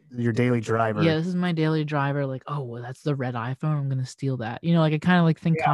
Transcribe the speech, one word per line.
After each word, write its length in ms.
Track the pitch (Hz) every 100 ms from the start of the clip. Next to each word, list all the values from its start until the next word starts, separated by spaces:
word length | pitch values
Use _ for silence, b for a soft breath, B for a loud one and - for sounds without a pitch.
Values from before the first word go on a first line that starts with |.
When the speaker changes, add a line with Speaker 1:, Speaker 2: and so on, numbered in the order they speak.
| _
Speaker 1:
your 220 | 123 120
daily 260 | 113 123 123
driver. 420 | 110 113 113 107
Speaker 2:
Yeah, 140 | 160 160
this 120 | 170
is 80 | 180
my 160 | 180
daily 320 | 165 156 156 151
driver. 400 | 151 139 143 139
Like, 180 | 131 -
"Oh, 160 | 147
well, 180 | 127 117
that's 220 | 120 131
the 120 | 151 139
red 200 | 123 123
iPhone. 420 | 113 131 156 151
I'm 100 | 139
gonna 160 | 135 127
steal 320 | - 135 127
that." 260 | 113 120
You 100 | 165
know, 80 | 170
like, 120 | 156
I 40 | 151
kinda, 240 | 180 180
like, 160 | 165 156
think 180 | 170 160
Speaker 1:
Yeah, 80 | 151